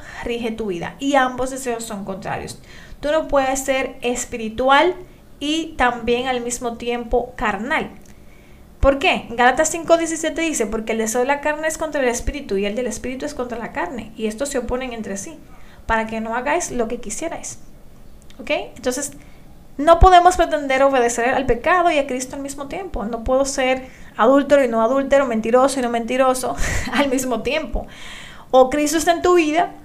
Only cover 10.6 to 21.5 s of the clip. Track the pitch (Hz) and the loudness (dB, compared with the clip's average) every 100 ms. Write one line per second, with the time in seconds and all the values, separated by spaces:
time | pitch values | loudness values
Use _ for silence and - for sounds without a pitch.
10.6 | 214 220 220 220 220 233 262 285 294 302 | -2 -4 -4 -4 -2 -2 0 0 -2 -2
11.6 | 311 311 320 294 254 233 - 294 277 196 | -4 -4 -4 0 0 0 -4 -6 -4 -2
12.6 | 202 220 247 214 247 262 294 294 240 233 | -2 -2 -4 -6 -8 -6 -8 -6 -8 -8
13.6 | 233 277 349 254 - - 214 214 277 262 | -8 -6 -6 -6 -12 -6 -6 -4 -4 -4
14.6 | 220 240 262 233 208 196 330 294 - - | -4 -6 -6 -8 -8 -8 -10 -14 -18 -18
15.6 | - - - 220 220 220 220 233 269 330 | -18 -16 -2 -2 0 -6 -4 -4 -2 -2
16.6 | - 247 220 240 196 - 320 - - - | -2 -4 -4 -4 -8 -8 -8 -8 -12 -14
17.6 | - - - - - - - - 214 311 | -18 -20 -20 -20 -20 -20 -20 -16 -4 -4
18.6 | - - 254 269 285 - - - - - | -4 -6 -4 -4 -6 -10 -18 -20 -20 -20
19.6 | - - 294 339 370 359 349 359 339 302 | -16 -2 4 8 10 10 8 4 0 0
20.6 | 277 262 277 269 233 233 240 262 254 | 0 4 4 4 2 0 0 0 0